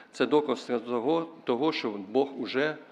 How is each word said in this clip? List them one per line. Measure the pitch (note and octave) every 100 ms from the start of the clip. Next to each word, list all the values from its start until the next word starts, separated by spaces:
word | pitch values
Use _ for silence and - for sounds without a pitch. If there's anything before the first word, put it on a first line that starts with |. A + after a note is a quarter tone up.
| -
це | - B2
доказ | D3 D3 A#2+
того, | - A#2+ A#2 B2 B2 E3 E3 -
того, | - A#2+ D#3
що | D#3 A#2+
Бог | G#2 G2 A#2+ C#3 -
уже | A2 B2+ D3+ D3+ -